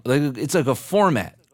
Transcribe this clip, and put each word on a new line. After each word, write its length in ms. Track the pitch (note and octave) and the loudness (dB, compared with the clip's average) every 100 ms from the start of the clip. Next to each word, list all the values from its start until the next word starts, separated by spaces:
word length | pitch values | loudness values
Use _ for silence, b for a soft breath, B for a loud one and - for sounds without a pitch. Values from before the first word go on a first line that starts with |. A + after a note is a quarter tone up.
Like, 320 | B2+ C3+ D3 B2 | -2 0 0 -4
it's 200 | D3+ F#3 | -2 0
like 100 | C3 | 0
a 80 | |
format. 640 | B2 - G3+ F#3+ C3 E2+ - _ | -2 0 2 2 2 -4 -12 _